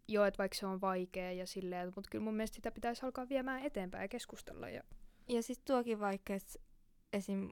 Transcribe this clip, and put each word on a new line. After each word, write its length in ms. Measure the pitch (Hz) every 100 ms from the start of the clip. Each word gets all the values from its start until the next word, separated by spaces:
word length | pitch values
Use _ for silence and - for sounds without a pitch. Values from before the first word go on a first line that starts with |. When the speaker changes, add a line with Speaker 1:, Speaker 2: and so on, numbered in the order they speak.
| -
Speaker 1:
joo, 160 | 214
että 140 | 202 196
vaikka 200 | 190 -
se 80 | 196
on 140 | 190
vaikea 520 | 190 185 185 185 180
ja 140 | 185 185
silleen, 460 | 190 185 180 180 190
mut 100 | -
kyllä 140 | 214
mun 100 | 220
mielestä 200 | 214 220 -
sitä 140 | 226
pitäisi 360 | 214 233 233 262
alkaa 220 | 254 254
viemään 340 | 269 262 262
eteenpäin 400 | 285 214 185 190
ja 60 | 196
keskustella 600 | 247 - - - - -
ja 140 | - - - - - -
Speaker 2:
Ja 140 | 233
sit 220 | 233 247
tuokin 360 | - 254 240 214
vaikka, 340 | 202 196 -
et 260 | 190 - - - - - - -
esim, 360 | 202 190 196 196